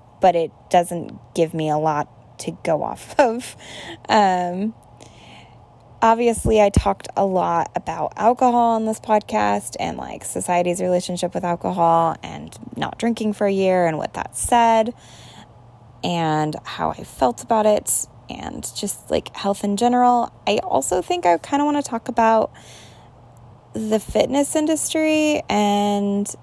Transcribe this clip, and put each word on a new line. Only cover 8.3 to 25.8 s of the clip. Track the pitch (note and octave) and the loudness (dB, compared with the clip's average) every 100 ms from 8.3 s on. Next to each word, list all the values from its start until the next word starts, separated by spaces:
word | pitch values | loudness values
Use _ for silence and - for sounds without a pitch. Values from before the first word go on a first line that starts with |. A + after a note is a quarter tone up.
| B3 B3+ A#3+ A#3 A3+ | 4 4 4 2 2
on | A3 | -2
this | A3 | -4
podcast | - G#3+ - A3 G#3 G#3 - - | 0 0 0 0 0 0 -4 -8
and, | E3+ C2 | -8 -8
like, | B1+ - | -10 -12
society's | - F#3 F#3+ F3 F3+ F3 | -10 -8 -2 0 0 0
relationship | F3+ F3+ - F3 F3 | 0 0 -2 -4 -4
with | F3 | -4
alcohol | F3+ E3+ - F3+ E3+ E3 E3 - | -4 -4 -4 2 4 4 2 -2
and | E3 D#3 D#3 - - - | -8 -14 -14 -16 -16 -8
not | C#3+ - | -8 -4
drinking | A#3 A3+ G#3+ | -4 -2 -4
for | G3+ G#3 | -2 -2
a | |
year | G3 F#3+ F#3 E3+ | 0 2 2 2
and | D#3 | 0
what | - | -6
that | - - - | -6 -6 -4
said | - A#3+ A#3 A3+ A3 - - - - - - - - - - - | 0 4 4 4 0 -4 -18 -20 -20 -20 -20 -20 -20 -20 -20 -10
and | F3+ E3+ D#3+ D#3 D3+ D#3 | -4 -2 0 0 -2 -4
how | - - D#3+ | -10 -4 -4
I | - | -4
felt | E3 - B3 A#3+ | -12 0 0 0
about | - A3 G#3+ | -2 2 4
it | G#3 - - - - - | 2 0 -4 -4 -12 -16
and | - - - - | -14 -12 -12 -12
just, | - G3+ - - | -8 -8 -8 -4
like, | D3+ - - | -2 -2 -6
health | G3 G3+ | -4 -2
in | G3+ G3+ | -2 0
general. | A#3+ B3 B3 B3 A3+ - - | 2 4 4 4 0 -6 -2
I | G#3 | -2
also | - - C#4 F#4 | 0 -2 0 -2
think | E4+ F4+ F4 | -2 0 2
I | E4+ | 2
kinda | - C#4 | 0 -2
wanna | D4 D4 | 0 0
talk | C#4 A#3 - | -4 -6 -4
about | A#3 A3+ A3+ - - - - - - - - - - - - - | 2 4 4 0 -6 -20 -20 -20 -20 -20 -20 -20 -20 -20 -20 -14
the | A3+ A3 G#3+ | -8 -2 -2
fitness | - G#3+ - C4+ C#4+ D#4 | 0 0 2 2 0 0
industry | D#4 D#4 - D#4+ D#4 D#4 D4+ D4 - | 0 0 -2 0 2 2 2 0 0
and | G#3 G#3 G3+ | 0 2 2